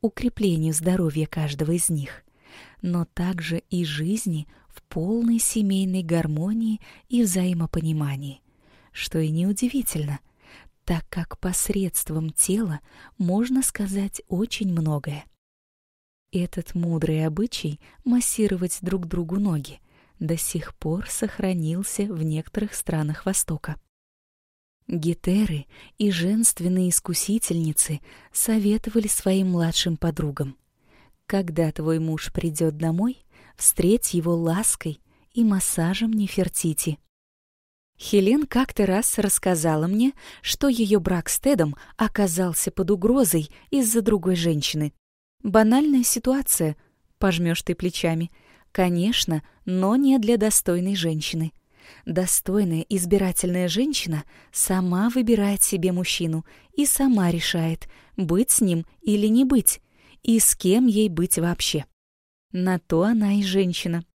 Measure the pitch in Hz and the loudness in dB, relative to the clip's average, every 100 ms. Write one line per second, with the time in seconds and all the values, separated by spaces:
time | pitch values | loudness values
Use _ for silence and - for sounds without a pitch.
0 | 220 - 247 - 202 160 156 156 170 190 | -4 -2 -4 0 0 2 0 0 0 2
1 | 160 151 151 160 151 143 156 170 - 151 | 0 -2 -4 -4 -4 -2 -2 0 0 -2
2 | 135 - _ _ _ - - _ 180 175 | -4 -12 _ _ _ -20 -20 _ -4 -2
3 | 165 - 180 175 160 165 - 175 160 151 | -2 -4 -4 -4 -4 -6 -4 -4 -2 -4
4 | 165 220 190 156 - - _ - - - | -4 -2 -4 -6 -8 -18 _ -20 -10 -6
5 | 180 233 233 233 - 220 196 190 190 185 | -2 0 2 2 0 0 0 0 0 -2
6 | 165 170 156 151 185 226 226 214 - - | 0 0 0 -2 -2 -2 -2 -4 -8 -20
7 | - 240 208 180 180 170 160 165 160 156 | -2 0 2 2 0 0 -2 -2 0 0
8 | 143 135 139 135 _ _ _ _ _ - | -2 -4 -8 -12 _ _ _ _ _ -12
9 | - 160 156 160 185 202 247 277 - 156 | -6 -2 0 0 0 0 -2 -2 -2 -4
10 | 147 139 _ _ - - - _ - 165 | -4 -6 _ _ -20 -20 -20 _ -4 -4
11 | - 180 165 - 180 185 - 202 185 - | -4 -8 -8 -8 -6 -4 -2 -2 -2 -4
12 | - 156 160 - - 202 196 147 - - | -4 -4 -4 -2 0 0 -2 -6 -10 -20
13 | - - 175 202 247 262 - - 196 196 | -12 -4 0 0 0 0 0 -4 -4 -2
14 | 196 - - 180 233 - 196 165 156 147 | -4 -6 -6 -4 -4 -4 -2 0 0 -2
15 | 147 143 - _ _ _ _ _ _ _ | -4 -10 -12 _ _ _ _ _ _ _
16 | _ _ _ 180 175 180 - 175 170 160 | _ _ _ -4 -4 -6 -6 -4 -2 0
17 | 156 156 160 156 240 - 151 147 - - | 0 0 0 -2 -4 -4 -6 -8 -14 -6
18 | 247 247 - - 202 185 180 - 170 190 | 0 0 0 0 0 0 -4 -4 -4 -4
19 | 170 180 165 196 202 156 139 - _ _ | -4 -4 -2 -2 0 -2 -6 -16 _ _
20 | _ - 156 165 - 160 - - 156 175 | _ -6 -4 -4 -4 -6 -8 -8 -6 -4
21 | - - 214 - 190 180 156 175 196 - | -6 -4 -4 -2 -2 -2 -2 -4 -4 -4
22 | 202 160 156 156 - - 208 - - 156 | -4 -2 -2 -2 -4 -6 -6 -6 -4 -2
23 | 151 156 190 190 - 156 - 147 _ _ | -2 -2 -2 -2 -2 -6 -8 -10 _ _
24 | _ _ _ _ _ _ _ _ - 170 | _ _ _ _ _ _ _ _ -6 -2
25 | 165 165 175 196 202 147 - - - - | -2 -2 2 2 2 -2 -8 -18 -14 -2
26 | 208 170 180 220 226 - 180 185 180 - | 0 2 0 2 2 0 0 2 2 0
27 | - 165 - 226 - 170 160 - - 147 | -2 -4 0 -2 0 0 0 0 -2 -4
28 | - - - - - 220 202 214 220 233 | -12 -20 -8 -4 0 2 2 0 0 0
29 | 208 - 190 190 185 175 165 - 175 160 | 0 0 0 2 2 2 0 0 -2 -2
30 | 165 156 151 139 135 - _ _ _ _ | -2 -2 -4 -4 -8 -10 _ _ _ _
31 | _ _ - 196 170 160 156 - 160 160 | _ _ -4 -2 0 0 0 0 0 0
32 | 160 156 - - 165 151 160 151 165 170 | 0 -4 -6 -4 -4 0 -2 0 -2 0
33 | 233 - _ _ - - - - 170 233 | -2 -4 _ _ -20 -4 0 2 2 2
34 | - 170 170 170 165 185 226 - 160 151 | 2 -2 0 0 0 0 -2 -2 -6 -10
35 | _ _ _ 233 226 190 - - 165 196 | _ _ _ 0 2 2 0 0 0 0
36 | 226 214 196 - 180 - 165 151 165 151 | -2 0 -2 -2 -2 -2 -2 -2 -4 -6
37 | _ _ _ _ _ _ _ _ _ - | _ _ _ _ _ _ _ _ _ -18
38 | - 202 190 294 285 247 262 - 190 190 | 2 4 4 2 2 0 0 0 0 2
39 | - - 202 - 190 170 160 156 170 214 | 0 0 0 0 0 2 2 2 0 2
40 | 262 - - - - - 285 233 202 208 | 2 0 -12 -12 -8 0 0 2 2 2
41 | 185 180 - - 269 226 151 - - - | 2 -2 -2 -2 2 2 2 -2 -8 -2
42 | 220 - 190 165 180 160 175 - 180 202 | 0 2 0 0 -2 -2 -4 -2 0 2
43 | 214 269 240 165 151 - - 277 220 233 | 4 4 4 2 -2 -10 -4 0 2 2
44 | 208 208 180 175 170 151 - 156 151 - | 2 2 2 0 2 0 -2 -2 -4 -6
45 | _ _ _ _ 208 220 220 262 302 262 | _ _ _ _ 2 4 6 6 4 4
46 | 240 233 254 269 - - 156 151 _ _ | 2 0 0 0 0 0 0 -4 _ _
47 | _ - 196 170 170 170 - 170 180 - | _ -2 0 2 0 0 -2 -2 -4 -2
48 | 170 165 170 - _ - _ - 180 175 | 0 0 -4 -8 _ -20 _ 0 2 2
49 | 196 240 - 156 - _ 185 185 190 254 | 2 0 0 -2 -4 _ -4 0 2 4
50 | 269 262 214 233 214 - - 175 185 196 | 4 4 4 4 4 2 2 0 0 -2
51 | 170 156 - 160 160 - _ _ - - | -2 -2 -2 -2 -4 -6 _ _ -20 -12
52 | - 170 180 - - 202 185 160 - 190 | -4 -2 0 0 0 0 2 0 0 -2
53 | 175 202 185 - 180 180 180 185 285 262 | 2 2 2 0 0 0 0 0 0 -2
54 | 170 151 - - - - - 190 180 180 | -4 -6 -8 -18 -10 -4 0 0 0 2
55 | 233 254 226 220 202 196 - 185 180 180 | 0 2 2 2 2 0 0 0 0 0
56 | 175 - 170 160 - - _ - 285 - | -2 -2 -2 -4 -6 -16 _ -2 0 2
57 | 269 214 175 170 - 170 160 165 - - | 4 4 4 2 -2 0 -2 -4 -10 -20
58 | _ - 165 180 262 - 196 165 - _ | _ -4 0 2 2 2 2 0 -4 _
59 | 214 208 214 233 269 254 - - _ _ | 0 2 4 4 4 4 2 -2 _ _
60 | _ - - 226 - - 180 226 247 208 | _ -6 2 4 4 2 4 4 4 4
61 | 214 160 185 175 170 170 - 151 - _ | 2 0 0 0 0 0 -2 -4 -6 _
62 | _ _ _ _ _ 180 185 180 - 165 | _ _ _ _ _ -2 0 0 0 2
63 | 208 233 202 202 196 190 180 - 170 170 | 4 2 2 2 2 2 0 0 -2 -4
64 | - | -6